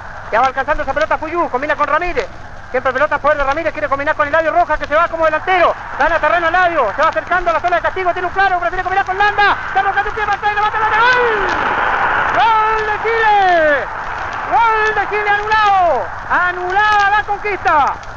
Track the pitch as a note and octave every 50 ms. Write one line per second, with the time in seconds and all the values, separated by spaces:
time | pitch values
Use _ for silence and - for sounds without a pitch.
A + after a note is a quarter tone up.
0 | - - - - - - G3 A3 B3+ C4+ B3+ C4+ C4+ - D#4 D#4 D4 - C4 D4
1 | D#4 D#4 D#4 C#4 D4+ D#4 D#4 F4 E4 C4 - B3 C#4 D4+ D4 - D4 C#4+ C#4+ D#4
2 | F4 F4+ E4 C4+ G3 - - - - - - - - - - B3+ B3+ C#4 B3 C4
3 | C#4+ D4+ D4+ C#4+ - C#4 D4+ D4 C4+ C4 C4+ D#4 E4 D#4 - D4+ D4+ C#4 C4 C#4
4 | C#4 D#4 D#4 - D4+ C#4+ D4 E4 E4 D#4 D4+ F4 F4 C#4 D4+ D4+ D4+ C#4 C#4+ D#4
5 | E4+ E4 E4 E4 D#4+ D#4+ D#4 D#4 - F#4 F#4+ F4+ E4+ B3+ F#3+ - - - - -
6 | C4 D#4 E4 D#4 - D4+ D#4+ F4 E4+ E4 E4 F#4 F#4 F4 E4+ D#4 B3+ G3+ F#3+ A3+
7 | D4 D#4+ - D#4 D#4 - E4+ F#4 F4+ F4 E4 D4+ - F4 F4+ E4 D#4 D#4+ - F#4+
8 | F#4+ F4 E4+ F4+ F#4 F4 - F#4+ G4 G4 F#4 F4 F4 E4+ C#4+ D4 F4+ F4+ F#4 G4
9 | F#4+ - F#4 F#4+ G#4 G#4 G4+ G4+ G4+ G4 - - - - - F#4+ G4 G4 F#4+ G4
10 | G4+ G#4 G4+ A4 G#4 G#4 G4+ G4 G#4+ G#4 G#4 G#4 G#4 G#4+ G#4+ A4 A4 G#4+ A4 G#4+
11 | A#4 A#4+ B4 B4 A#4+ A#4 A4 G#4 F#4+ E4+ D#4 - - - - - - - - -
12 | - - - - - - - E4+ G4+ A4+ A4 G#4+ G#4+ A4 A4 A4 G#4+ G#4+ G#4+ G4+
13 | - A4 A4+ A4+ A4+ A4 G#4 G4+ G4 F#4 F4 E4+ D#4 D4+ D4 C4 G#3 - - -
14 | - - - - - - - - - - - G#4+ A#4 A4+ A4 A4 G#4+ A4 G#4+ A4
15 | G4 F#4+ G4 G#4 G#4 G#4 G#4 G#4 G#4 G#4+ G#4+ G#4+ G#4+ G4+ G4+ F#4+ F4+ E4+ D4 A#3+
16 | F#3 - - - - - B3 D4+ F4 F4+ F4+ F4+ F4+ F4+ F#4 G4+ G#4+ G#4+ G#4+ G#4
17 | G4+ G4 G4+ G#4+ G#4 G#4 G#4 F#4+ - G#4 G4+ - - F#4 E4 D4+ C4+ A3 F3 A2+
18 | - - -